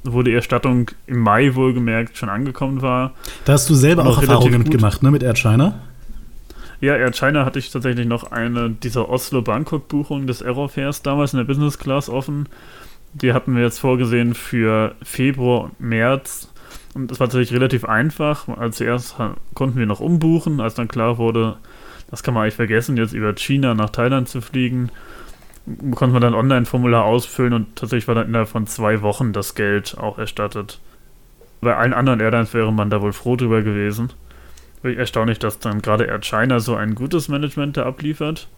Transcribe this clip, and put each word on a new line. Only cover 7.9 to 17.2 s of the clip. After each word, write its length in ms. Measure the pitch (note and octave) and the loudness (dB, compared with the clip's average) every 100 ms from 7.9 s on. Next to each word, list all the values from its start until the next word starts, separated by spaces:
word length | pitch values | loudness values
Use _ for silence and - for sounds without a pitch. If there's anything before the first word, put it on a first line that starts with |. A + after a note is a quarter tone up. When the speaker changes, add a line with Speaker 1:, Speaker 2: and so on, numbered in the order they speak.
| A#2+ A#2 | 0 0
Speaker 1:
noch 260 | A#2 - | -2 -4
eine 380 | A#2 A#2 A#2+ A#2 | -4 -2 -2 -2
dieser 400 | A2 B2 A2+ G#2 | -4 -4 -2 0
Oslo-Bangkok-Buchungen 1160 | B2 - C3 A2+ A2 D#3 D3+ - D3 C#3+ C#3+ C3 | -2 -2 -2 0 -2 -2 -6 -4 -4 -2 -4 -4
des 160 | B2 | -4
Aerofairs 580 | B2 B2+ C#3+ - C#3 C#3+ | -4 -4 -4 -4 -6 -4
damals 320 | C#3 C#3+ C#3 | -2 0 0
in 40 | C3+ | 0
der 80 | B2 | 0
Business 340 | C#3 D3 D3 | 0 0 -2
Class 280 | C#3 C3+ - | -4 -4 -2
offen. 400 | C3 C3 C#3+ C#3+ - - - - - - C#3+ | -6 -4 -6 -8 -12 -20 -20 -20 -20 -20 -2
Die 180 | A#2+ | 0
hatten 220 | B2+ - B2 | 2 2 2
wir 80 | |
jetzt 160 | A#2+ - | 0 0
vorgesehen 560 | C3+ B2+ A#2+ A#2+ A#2+ A#2 | 0 2 2 2 2 -2
für 580 | - B2 A2 A2 A2 - | -4 0 2 2 0 -4
Februar 600 | - - C3 B2+ B2 A#2+ | -10 -2 0 2 2 0
und 160 | E2 - | -2 -8
März. 720 | A#2 A2+ A#2+ C#3 - - - - - - - | -4 0 2 0 -4 -14 -14 -20 -20 -20 -12
Und 160 | C3 B2 | -10 -8
das 100 | |
war 100 | B2+ | -2